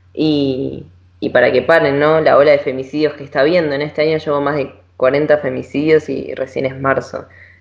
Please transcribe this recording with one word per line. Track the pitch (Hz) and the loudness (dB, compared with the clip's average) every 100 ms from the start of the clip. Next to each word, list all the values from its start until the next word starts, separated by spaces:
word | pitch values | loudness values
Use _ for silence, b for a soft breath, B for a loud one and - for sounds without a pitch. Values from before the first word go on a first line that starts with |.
| b | b
y, | - 156 147 139 131 135 139 143 _ _ - | -4 -2 0 -2 -4 -6 -10 -16 _ _ -8
y | - | -2
para | 127 127 | 2 2
que | 127 | 2
paren, | 127 165 151 139 | 2 2 2 2
¿no? | 147 160 | 2 2
La | 143 135 | 4 4
ola | 147 | 4
de | 143 | 4
femicidios | 143 131 135 151 151 | 0 -6 -6 -2 -4
que | - | -4
está | 139 147 | -8 0
habiendo. | 147 180 156 139 | 2 2 0 -4
En | |
este | 151 151 | -4 -2
año | 156 156 | 0 0
llevó | 156 143 | -2 -2
más | 143 147 | -2 -2
de | 131 - _ - | -6 -10 _ -2
cuarenta | 127 139 151 147 | 2 2 2 2
femicidios | 139 127 127 139 156 156 151 | 0 -6 -6 -2 2 2 2
y | 131 135 - | -8 -8 -8
recién | 131 139 131 | -8 -4 -6
es | 135 | -2
marzo. | 135 127 - - - b b b | -2 -2 -4 -12 -14 b b b